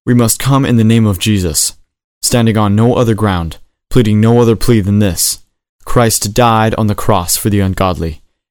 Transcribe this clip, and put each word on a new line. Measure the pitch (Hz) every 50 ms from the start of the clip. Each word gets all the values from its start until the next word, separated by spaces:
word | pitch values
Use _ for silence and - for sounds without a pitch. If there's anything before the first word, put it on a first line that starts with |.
| -
We | - 123
must | 120 117 110 -
come | - - 131 139 139 139
in | - 120
the | 113 110
name | 110 113 117 110
of | 104 95
Jesus, | 90 - 110 107 98 90 82 73 - - - - _ _ _ _ _ _ _ _ _
standing | - - - 120 113 113 104
on | 110 107 101 101
no | 107 117 120 120
other | - 123 113 110
ground, | 98 107 104 92 87 82 80 - - - _ _ _ _ -
pleading | - 127 113 107 107 104
no | 110 113 117 120
other | 120 113 113
plea | 92 - - 120 110
than | 92 101 101 104
this. | 107 98 82 - - - - - _ _ _ _ _ _ _ _ -
Christ | - - 127 120 113 - - - 104 104
died | - 123 117 113 110 110 110 -
on | - 110
the | 104 104
cross | - - - 107 92 87 - -
for | - - 113
the | 104 101
ungodly, | 95 95 90 - 95 92 87 80 82 82 73 - _ _ _ _ _ _